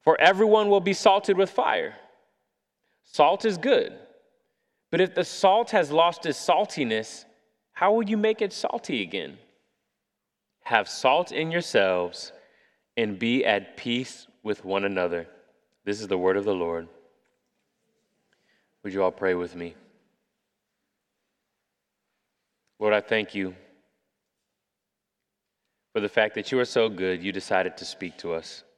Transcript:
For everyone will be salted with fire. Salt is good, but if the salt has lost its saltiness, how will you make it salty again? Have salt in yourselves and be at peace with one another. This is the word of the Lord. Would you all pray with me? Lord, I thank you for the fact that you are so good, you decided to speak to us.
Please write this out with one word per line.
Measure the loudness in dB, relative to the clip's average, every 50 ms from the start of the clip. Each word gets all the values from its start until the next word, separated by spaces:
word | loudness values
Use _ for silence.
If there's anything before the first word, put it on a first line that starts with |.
For | _ 4 4 6
everyone | 6 6 6 6 6 6 6 6 6 4
will | 4 2
be | 4 0 -2
salted | 4 4 4 4 4 2 0 2
with | 2 2 0
fire. | 2 -2 0 0 0 -2 -2 -6 -8 -14 -20 -20 _ _ _ _ _ _ _ _ _ _ _ _ _ _ _ _ _ _ _
Salt | _ 2 4 4 4 4 2 0
is | -2 -2 -2
good, | 0 2 2 2 2 -2 -8 -16 -20 -20 _ _ _ _ _ _ _ _ _ _ _ _ _ _ _ _
but | 0 0
if | 0 0 0
the | -4 -4
salt | -4 -4 2 2 4 4 4 0 0
has | 0 0 0 2 2
lost | 4 4 2 2 -2 -6
its | -6 -6 -6 0
saltiness, | 0 2 2 2 -2 -2 -4 -4 -2 -2 -4 -4 -6 -14 -20 -20 _ _ _ _ _ _ _ _ _ _
how | 0 2 2 2
will | 2 0
you | 0 -2
make | 0 0 0 0 0 -2
it | -6 -6
salty | -6 -6 -6 -6 -6 -6 -4 -4 -4 -4
again? | -4 -6 -8 -8 -8 -12 -18 _ _ _ _ _ _ _ _ _ _ _ _ _ _ _ _ _ _ _ _ _ _ _ _ _
Have | 0 2 2 2 0
salt | -8 0 2 2 4 4 0 -2
in | -4 -6 -6 -2
yourselves | -2 -4 -4 0 2 2 2 4 2 0 -2 -4 -6 -12 -18 -18 -18 -20 _ _ _ _ _ _ _ _ _ _ _
and | -4 -4 -4 -4 -4
be | -4 -2 0 0 2
at | 2 0 0 -2 -8 -18
peace | -12 -6 -6 -4 -4 -6 -8 -14 -20 -20 _ _ _ _
with | -8 -8 -8 -6
one | -4 -2 -2 -2
another. | -2 -2 -2 -2 -2 -2 -4 -8 -10 -18 -20 _ _ _ _ _ _ _ _ _
This | -8 -6 -6
is | -4 -4
the | -4 0
word | 0 0 0
of | 0 0
the | -2 -2
Lord. | -2 -2 -4 -4 -6 -8 -12 -20 -20 _ _ _ _ _ _ _ _ _ _ _ _ _ _ _ _ _ _ _ _ _ _ _ _ _ _ _ _ _ _ _ _ _ _ _ _ _
Would | -8 -2
you | 0 0
all | 0 0
pray | 0 0 0 0
with | 0 -2 -6 -8
me? | -12 -12 -12 -14 -18 _ _ _ _ _ _ _ _ _ _ _ _ _ _ _ _ _ _ _ _ _ _ _ _ _ _ _ _ _ _ _ _ _ _ _ _ _ _ _ _ _ _ _ _ _ _ _ _ _ _ _ _ _ _ _ _ _ _ _ _
Lord, | 0 2 2
I | 2
thank | 2 0 -2 -2 -2 -2 -4
you | -6 -6 -6 -8 -12 -20 _ _ _ _ _ _ _ _ _ _ _ _ _ _ _ _ _ _ _ _ _ _ _ _ _ _ _ _ _ _ _ _ _ _ _ _ _ _ _ _ _ _ _ _ _ _
for | -4
the | -4 0
fact | 0 0 0 0 0
that | -6 -8 -2
you | -2 -2
are | -2
so | 0 2 0 0 0
good, | 0 -4 -4 -4 -4 -4 -6
you | -8
decided | -8 -8 -6 -2 0 0 0 -2 -6
to | -10 -14
speak | -14 -12 -12 -12 -14 -14 -12
to | -8 -6 -6
us. | -6 -8 -10 -20 -20 -20 _ _